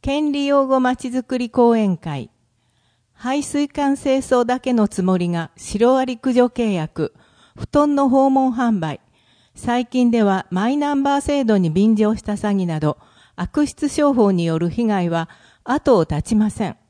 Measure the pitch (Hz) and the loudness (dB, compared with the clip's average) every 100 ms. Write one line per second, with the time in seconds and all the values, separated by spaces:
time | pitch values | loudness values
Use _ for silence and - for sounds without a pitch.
0 | - 285 302 285 277 277 269 262 254 254 | -2 -2 -2 -2 2 2 2 2 0 -2
1 | 254 254 233 254 240 240 240 226 208 175 | -4 -6 -4 -6 -4 2 4 4 2 -2
2 | 170 143 117 _ _ _ _ _ _ _ | -6 -8 -10 _ _ _ _ _ _ _
3 | _ _ 247 277 277 285 285 - 285 277 | _ _ -4 -4 -2 -4 -4 -2 -2 0
4 | 285 262 262 254 240 254 262 240 208 - | 0 0 2 0 2 -2 0 0 0 0
5 | 185 185 175 175 160 _ - 202 240 262 | 0 0 0 -4 -6 _ -8 0 2 2
6 | 262 240 262 247 247 - 226 190 156 - | 0 -4 -2 2 2 0 -2 -2 -4 -6
7 | 160 _ _ _ _ - - 294 294 285 | -6 _ _ _ _ -14 -2 0 2 2
8 | 277 262 269 269 262 233 240 208 160 143 | 2 4 4 2 0 0 0 0 -2 -8
9 | _ _ _ _ _ - - 240 247 254 | _ _ _ _ _ -10 -4 -2 -2 0
10 | 240 233 208 190 - 180 220 285 294 285 | 2 4 2 0 -2 -4 -2 -2 -2 0
11 | 277 285 - 285 247 208 175 156 208 214 | 0 -2 0 -2 2 2 2 2 2 2
12 | 214 214 - 208 214 202 180 156 151 - | 0 -2 -6 -6 -2 -2 -2 -2 -4 -4
13 | _ _ _ - 180 - 294 - 294 - | _ _ _ -10 -6 -2 -2 -2 -6 0
14 | 294 240 202 185 165 160 170 165 233 202 | 0 2 2 2 0 -2 -2 -2 -2 0
15 | 175 165 165 - _ _ - 277 - 226 | -2 -4 -6 -14 _ _ -6 -2 2 2
16 | 160 151 - 220 214 - 196 - | 2 -4 -2 0 0 -2 -8 -8